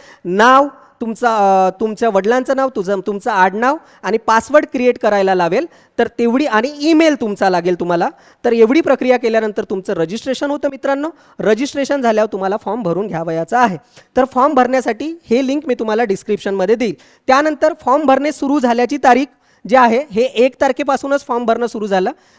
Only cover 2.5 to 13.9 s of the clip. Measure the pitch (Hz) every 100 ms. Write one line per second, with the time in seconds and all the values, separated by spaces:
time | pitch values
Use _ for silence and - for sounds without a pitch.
2.5 | 269 269 247 180 202 190 202 240 202 185
3.5 | 196 247 302 - _ 185 220 233 226 -
4.5 | 285 311 269 247 240 233 202 190 185 170
5.5 | 196 330 - _ - 233 - 233 233 294
6.5 | 214 254 294 294 311 320 294 226 202 196
7.5 | 180 170 175 170 170 220 - _ _ 240
8.5 | 233 220 294 330 262 254 247 233 220 220
9.5 | 214 208 196 185 185 165 220 - 247 285
10.5 | 294 285 277 277 277 302 330 _ - 190
11.5 | 220 277 285 269 285 233 220 214 202 190
12.5 | 214 - 185 170 170 208 165 165 165 165
13.5 | 247 240 170 -